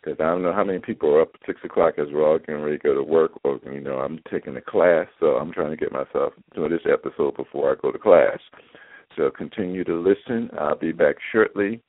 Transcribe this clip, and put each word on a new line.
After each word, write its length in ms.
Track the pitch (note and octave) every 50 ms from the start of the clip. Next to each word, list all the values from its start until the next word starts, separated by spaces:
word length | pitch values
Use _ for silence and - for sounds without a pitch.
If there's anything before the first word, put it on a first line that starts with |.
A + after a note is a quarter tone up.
| -
'cause 180 | D#2 D2+ -
I 100 | D#2 D#2+
don't 120 | E2+ F#2 F2+
know 100 | F2 E2+
how 120 | G2+ G2+
many 140 | G2+ F#2+ F2+
people 360 | - - A2+ - - D2+ D2
are 60 | D#2 E2
up 120 | - _
at 100 | - _
six 180 | - - - -
o'clock 340 | - - - E2+ E2 D#2 -
as 120 | D2 D2
we're 140 | D2 D2 D2+
all 140 | D2+ D#2 D#2+
getting 240 | D#2 - D2+ D2 D2+
ready 160 | D2+ D2+ D2
to 40 | -
go 120 | D2+ C#2
to 80 | C#2 C#2
work, 300 | C2+ D#2 E2 D#2+ D#2+ - - _
or, 160 | C2+ C#2 B1 -
you 160 | C2 C2+ C#2
know, 180 | C#2 C#2 C#2 C2
I'm 200 | C2+ C#2 D#2+ - _ -
taking 260 | - E2 - - C2+
a 60 | B1+ -
class, 440 | - - G#2 E2+ F2+ F2 D#2+ F2 - _ _
so 180 | - D#2 C#2+
I'm 160 | B1 C#2+ D#2+ D2+
trying 180 | F#2 E2+ D2+
to 60 | D#2
get 160 | D#2 - - -
myself 400 | C2 C#2 - - C2+ C#2 D2 - _ - _ _
doing 160 | - E2 D2+
this 160 | E2 E2 -
episode 480 | D#2 C#2+ C#2 - - - - D2+ C#2+ C2
before 380 | - - _ _ C#2+ C#2+ C#2 C#2
I 20 |
go 160 | - - C#2+
to 80 | C2+ -
class. 420 | - A2+ F2+ E2 C#2 - - - _ _ - - - _ _ - - - - - - _ -
So 140 | - D#2+ C#2
continue 540 | - - F2 D2 - - G#2+ F2+ F2+ F#2 F2
to 120 | - F2
listen. 520 | E2 E2+ F#2 G2+ - - - A#2 A#2 A#2 - -
I'll 200 | D#2 D2+ D2 D2+
be 160 | - - E2 D#2+
back 280 | E2+ E2+ D2 D2 - - - -
shortly. 500 | A2+ G#2+ - - G2 G2+ G2 A2+ A#2 _